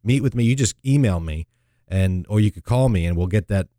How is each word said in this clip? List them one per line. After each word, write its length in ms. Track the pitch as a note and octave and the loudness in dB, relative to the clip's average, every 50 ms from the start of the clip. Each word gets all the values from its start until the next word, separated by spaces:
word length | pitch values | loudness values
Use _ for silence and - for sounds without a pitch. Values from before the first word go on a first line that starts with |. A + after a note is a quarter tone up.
| - | 0
meet 180 | G#2+ B2+ C#3 | 0 0 0
with 140 | C3+ C3 - | 0 -2 0
me. 80 | A#2+ A#2 | 2 2
You 100 | A#2 B2+ | 2 2
just 220 | C3+ C3 F#2+ - _ _ | 2 0 -2 -4 _ _
email 320 | C3+ C3+ C#3+ C3+ G#2+ F2+ E2+ | 0 2 2 2 2 0 -2
me, 300 | E2 D#2+ D2+ D#2 E2 _ _ _ _ _ _ _ _ _ | -4 -6 -8 -8 -10 _ _ _ _ _ _ _ _ _
and, 360 | F#2 F#2+ F#2 F#2 F#2 F#2 F2 - | -2 0 0 0 0 -4 -4 -2
or 100 | G#2 G#2+ | 0 2
you 140 | G#2+ G#2 | 2 0
could 100 | - F2+ | 0 -6
call 260 | - - A#2+ B2 C3+ B2+ | -4 -2 0 2 2 2
me, 160 | A2 F2+ E2+ | 2 0 0
and 120 | E2+ F2 | 0 0
we'll 100 | E2+ F2+ | -2 -2
get 220 | F2+ F#2+ G#2+ F2+ - | 0 -2 -2 -2 0
that 180 | G2+ F#2+ F2+ - _ | -4 -4 -4 -6 _